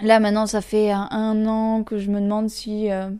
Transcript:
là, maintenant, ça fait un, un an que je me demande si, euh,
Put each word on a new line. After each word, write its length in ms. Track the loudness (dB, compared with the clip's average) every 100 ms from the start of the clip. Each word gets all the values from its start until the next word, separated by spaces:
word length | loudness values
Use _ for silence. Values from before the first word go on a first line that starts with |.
là, 200 | 4 6
maintenant, 260 | 6 2 0
ça 140 | -2
fait 320 | 0 0 2
un, 160 | 0 -2
un 360 | -2 0 0 0
an 360 | 0 0 -2
que 160 | -2 -4
je 120 | -2
me 80 | 0
demande 280 | 0 0 -2
si, 420 | -6 -8 -4 -2
euh, 180 | -2 -4